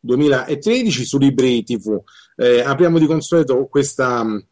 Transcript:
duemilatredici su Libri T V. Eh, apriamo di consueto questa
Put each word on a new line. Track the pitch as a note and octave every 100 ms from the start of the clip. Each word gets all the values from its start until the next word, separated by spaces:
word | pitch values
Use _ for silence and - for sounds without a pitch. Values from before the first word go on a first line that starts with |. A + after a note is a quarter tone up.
duemilatredici | A#2+ B2+ D3 C3 - C#3 E3+ B3 A3+ C#3
su | A#2+ C#3
Libri | C#3 B2 C3 A#2+
T | G#2+ A#2+
V. | G2+ G#2 - _ _
Eh, | _ B2 A#2+
apriamo | B2 C#3+ F3 E3
di |
consueto | D#3 D#3+ D3+ E3+ C#3+ B2+ C3+
questa | C#3+ C#3 - B2+ A#2+ A2 G#2+ -